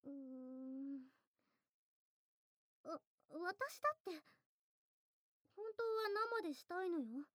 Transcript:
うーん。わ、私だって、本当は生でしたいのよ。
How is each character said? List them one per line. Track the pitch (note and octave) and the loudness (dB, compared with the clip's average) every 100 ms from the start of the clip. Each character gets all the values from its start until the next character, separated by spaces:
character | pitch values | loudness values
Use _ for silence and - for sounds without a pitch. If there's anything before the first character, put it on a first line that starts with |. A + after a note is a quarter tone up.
| C#4 | -8
う | |
ー | |
ん。 | C#4 C4 B3+ B3+ C4 C4 C4 C#4 C#4 C4 _ _ _ _ _ _ _ _ _ _ _ _ _ _ _ _ _ | -8 -8 -8 -6 -6 -4 -2 0 -2 -6 _ _ _ _ _ _ _ _ _ _ _ _ _ _ _ _ _
わ、 | - D#4+ _ _ _ | -8 -8 _ _ _
私 | D#4 F4 G4+ C#5 - | -2 0 0 -2 2
だ | D5 | 2
っ | D#5 - | 2 -4
て、 | D#4+ - - _ _ _ _ _ _ _ _ _ _ _ - | -6 -8 -20 _ _ _ _ _ _ _ _ _ _ _ -6
本 | A4 A4 | -4 0
当 | |
は | A4+ A4 A4 G4+ A4+ A#4 | 2 4 4 4 4 2
生 | F4 | 0
で | C#4+ | -4
し | - | -4
た | F4 | 0
い | F#4+ | 2
の | E4+ | 2
よ。 | A#3 B3 C#4+ | 0 -4 -8